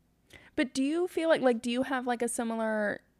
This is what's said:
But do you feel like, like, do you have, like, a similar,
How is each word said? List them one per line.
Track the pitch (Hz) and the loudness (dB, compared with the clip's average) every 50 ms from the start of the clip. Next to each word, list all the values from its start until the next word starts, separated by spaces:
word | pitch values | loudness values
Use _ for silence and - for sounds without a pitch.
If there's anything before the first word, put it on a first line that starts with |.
| _ _ _ _ _ _ - - - - _ | _ _ _ _ _ _ -20 -20 -20 -10 _
But | - 302 247 - | -2 -2 -2 0
do | 269 262 | -2 0
you | 277 311 339 359 359 | 0 2 0 -2 0
feel | - 359 320 330 | -2 0 2 4
like, | 320 - - | 4 4 6
like, | 254 247 226 | 4 2 2
do | - 240 | 0 -2
you | 240 247 262 | -2 0 0
have, | 269 277 254 254 | -2 -2 -4 -2
like, | 254 240 233 240 | -2 -2 -2 -2
a | 233 | -4
similar, | - - 240 226 226 226 226 220 220 214 208 202 - - - _ _ _ | -2 -2 -4 -4 -2 -2 -2 -2 0 0 0 -2 -2 -6 -10 _ _ _